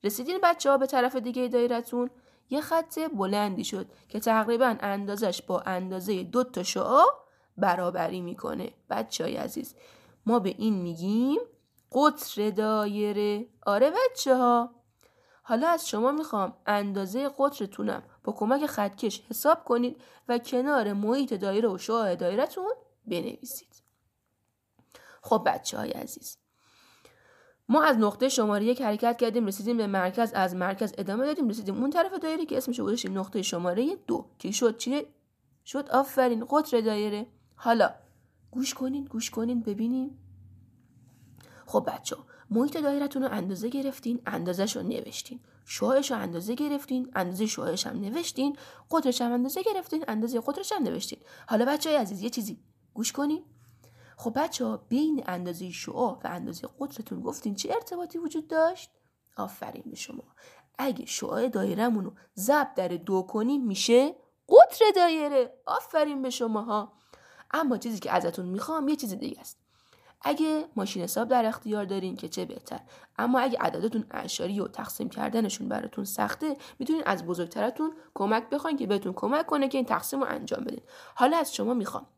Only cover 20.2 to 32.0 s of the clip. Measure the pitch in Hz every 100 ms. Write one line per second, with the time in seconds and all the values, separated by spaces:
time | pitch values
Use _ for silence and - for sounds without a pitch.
20.2 | - 240 240 247 262 294 208 202 208 240
21.2 | 269 202 196 196 226 185 - 226 208 175
22.2 | 180 202 294 - 370 508 - _ - 175
23.2 | - - - - - - _ _ _ _
24.2 | _ _ _ _ _ _ _ - - -
25.2 | - 220 - - - - - - - -
26.2 | - - _ _ _ _ _ _ - _
27.2 | _ _ _ _ _ 262 311 247 214 208
28.2 | 262 262 214 202 214 247 247 208 233 233
29.2 | 233 220 214 196 208 240 208 196 185 185
30.2 | 233 208 185 185 180 196 214 - 190 202
31.2 | 277 311 262 196 202 190 262 339